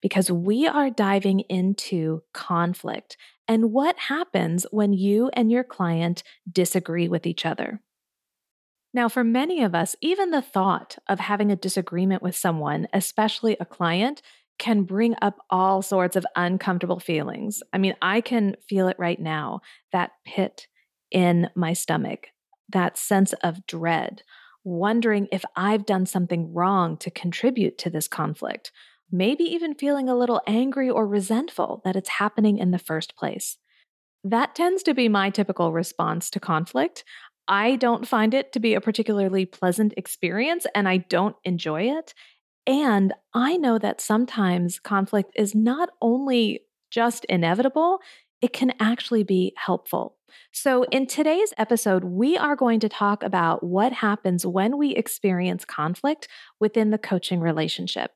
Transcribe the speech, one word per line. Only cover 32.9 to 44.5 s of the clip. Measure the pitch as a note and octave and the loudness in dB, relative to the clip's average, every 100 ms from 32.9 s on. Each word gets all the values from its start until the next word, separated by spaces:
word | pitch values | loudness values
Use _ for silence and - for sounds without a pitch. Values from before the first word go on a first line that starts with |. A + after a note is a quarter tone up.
| D#3+ D#3+ - | -6 -6 -8
place. | E3+ - - - _ _ _ _ _ _ | -8 -6 -10 -12 _ _ _ _ _ _
That | F#3+ A3+ C4+ | -2 0 0
tends | - F4 F#4+ | 0 0 2
to | F4+ | 0
be | C4 A#3 | 2 4
my | G#3 G3 | 4 2
typical | G3 G3+ F#3 F3 | 0 -2 2 0
response | E3 F3 - E3 E3 - | 0 -4 -4 -2 -2 -4
to | - | -8
conflict. | - D#3+ F3 B3+ D#4+ - - - - _ - | -2 -2 0 -2 -2 -4 -20 -20 -20 _ -2
I | G3 A3 C4 | 0 2 2
don't | A#3+ A#3 B3 | 2 0 0
find | A#3 A3 | 2 4
it | C4 - | 2 -2
to | - | -2
be | A3+ | 0
a | G3 | 0
particularly | G#3+ G#3+ A3 G#3 G3 F#3+ | 0 -2 0 0 0 0
pleasant | F#3 - F#3 F3+ G#3+ - | -2 -2 -2 2 0 0
experience, | - - F3 F#3 C4+ F4 - | -10 -6 -4 -2 -2 -2 -2
and | G3+ G3 | -2 2
I | F#3 | 0
don't | F3 F#3 G3+ - | 2 0 0 -2
enjoy | - F3+ E3 D#3 | -6 -4 -4 -2
it. | G#3 D4+ D#4+ - - _ _ _ - | -2 -4 -8 -18 -20 _ _ _ -2
And | C4+ D4 G#3 F#3+ - _ | 0 2 4 2 0 _
I | A#3 B3+ F4+ | -2 0 2
know | C#4+ A3+ | 2 0
that | G#3 - | 0 -4
sometimes | - G#3+ B3 - G3 | 0 0 0 0 0